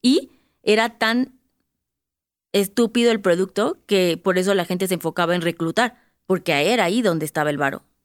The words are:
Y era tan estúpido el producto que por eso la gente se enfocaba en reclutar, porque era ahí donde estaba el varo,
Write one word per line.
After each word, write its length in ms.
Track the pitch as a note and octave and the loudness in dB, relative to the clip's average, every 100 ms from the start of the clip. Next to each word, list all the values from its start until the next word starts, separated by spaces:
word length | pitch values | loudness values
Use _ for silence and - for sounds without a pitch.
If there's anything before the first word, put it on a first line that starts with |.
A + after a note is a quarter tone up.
Y 280 | B3 D#4 - _ _ _ | 0 0 -2 _ _ _
era 280 | - G#3+ A3+ A3+ | 0 2 0 -2
tan 340 | A3 A#3+ C4 _ _ _ _ _ _ _ _ _ _ _ _ | -2 0 -2 _ _ _ _ _ _ _ _ _ _ _ _
estúpido 600 | G3+ G3 - A3+ A#3+ A#3 | -2 -2 0 0 2 2
el 80 | A3+ | 2
producto 580 | F#3+ F3 F#3+ - B3+ F#4+ - | 2 0 0 -2 -2 -4 -2
que 320 | G3+ F3+ E3 | 2 2 0
por 140 | F#3+ F#3 | 0 0
eso 160 | F#3 | 0
la 120 | G3 E3+ | 0 -2
gente 220 | F3+ F#3+ | -4 -2
se 60 | F3+ | -4
enfocaba 380 | E3 E3 E3+ | -4 -2 -2
en 80 | F3+ | 0
reclutar, 580 | E3+ D#3+ E3 F#3 A#3 - _ _ - | -2 -4 -4 -2 -2 -4 _ _ -4
porque 440 | F#3 - C#3+ E3 | -4 0 0 2
era 100 | A#3+ | 0
ahí 180 | F3 A3+ | 0 0
donde 240 | G#3+ E3 D3+ | 0 -2 -4
estaba 240 | D#3 D3+ | -4 -2
el 80 | D3 | -2
varo, 260 | C#3 - _ _ | -2 -4 _ _